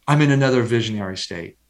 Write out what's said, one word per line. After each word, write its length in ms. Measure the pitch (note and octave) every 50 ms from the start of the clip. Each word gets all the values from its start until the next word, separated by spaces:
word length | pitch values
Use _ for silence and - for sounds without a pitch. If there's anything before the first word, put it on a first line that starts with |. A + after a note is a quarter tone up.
| _
I'm 160 | - D3 D3+
in 80 | D3+ C#3+
another 320 | C#3 C3+ C#3 C3 B2+ B2
visionary 540 | A#2 G#2+ A#2+ A#2 A2 G#2+ A2 G#2 G2 F#2 F#2+
state, 420 | - - - F#2+ E2+ E2+ - - _ _